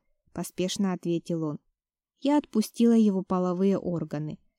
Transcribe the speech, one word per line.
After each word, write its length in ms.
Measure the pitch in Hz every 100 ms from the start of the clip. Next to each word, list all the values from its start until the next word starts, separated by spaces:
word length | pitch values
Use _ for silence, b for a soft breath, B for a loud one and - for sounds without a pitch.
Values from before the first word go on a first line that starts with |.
| _ _ _
поспешно 600 | - 175 - 185 - 196
ответил 520 | 180 175 170 - 165
он. 140 | 156 147 _ _ _ _ _ _
Я 180 | 277 294
отпустила 580 | - 220 - - 233 226
его 260 | 214 190
половые 560 | - 185 180 180 196 190
органы, 600 | - 170 156 151 151 - _